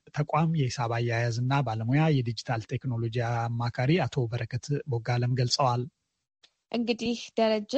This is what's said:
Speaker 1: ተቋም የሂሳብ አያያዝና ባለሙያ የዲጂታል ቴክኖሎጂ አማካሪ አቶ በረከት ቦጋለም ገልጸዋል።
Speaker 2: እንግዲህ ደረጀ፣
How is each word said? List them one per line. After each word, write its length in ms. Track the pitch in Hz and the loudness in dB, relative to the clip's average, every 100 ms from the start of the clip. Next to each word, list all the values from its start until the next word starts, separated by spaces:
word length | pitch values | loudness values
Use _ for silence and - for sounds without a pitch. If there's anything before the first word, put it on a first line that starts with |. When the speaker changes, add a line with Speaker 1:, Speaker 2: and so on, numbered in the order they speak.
| _ | _
Speaker 1:
ተቋም 440 | - 147 151 165 165 | -4 0 2 2 2
የሂሳብ 380 | 127 - 117 | 0 0 -2
አያያዝና 680 | 117 120 117 120 113 127 139 | 0 0 0 0 0 0 2
ባለሙያ 440 | 123 110 113 139 160 | 0 -2 0 4 4
የዲጂታል 540 | 143 117 117 - 120 - | 4 0 -4 -4 -4 -4
ቴክኖሎጂ 500 | 127 139 117 117 117 | -6 -4 -2 -2 -2
አማካሪ 760 | 117 120 117 117 120 - 127 175 | -2 0 -2 -2 -2 0 2 2
አቶ 240 | 131 - 117 | 2 -2 -2
በረከት 400 | 117 117 120 - 143 - | -2 -4 -6 -4 -4 -2
ቦጋለም 480 | 120 113 120 123 127 | -4 -2 0 2 2
ገልጸዋል። 480 | 123 - 135 120 123 - _ _ _ _ _ _ - | 0 2 2 2 -4 -10 _ _ _ _ _ _ -6
Speaker 2:
እንግዲህ 460 | 240 233 233 226 233 - | -2 -2 -2 -2 -4 -4
ደረጀ፣ 400 | - 220 214 208 | 2 2 2 0